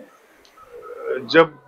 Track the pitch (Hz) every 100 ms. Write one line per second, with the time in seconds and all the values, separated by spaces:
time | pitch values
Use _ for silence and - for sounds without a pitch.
0 | - - - - - - - - - -
1 | 131 131 117 160 160 -